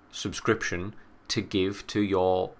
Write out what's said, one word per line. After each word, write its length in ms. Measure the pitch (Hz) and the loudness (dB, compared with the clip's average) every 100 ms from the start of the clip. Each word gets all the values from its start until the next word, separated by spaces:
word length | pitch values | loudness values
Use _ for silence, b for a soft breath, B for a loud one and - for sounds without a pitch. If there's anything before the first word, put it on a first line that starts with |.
| - | -16
subscription 840 | - 104 - - 110 - 87 98 b b b - | -8 -6 -2 0 2 0 -4 -6 b b b -6
to 120 | - | -4
give 460 | 98 101 95 101 - | 0 0 0 -2 -4
to 140 | 107 | 0
your 480 | 104 95 92 92 - | 2 4 4 2 0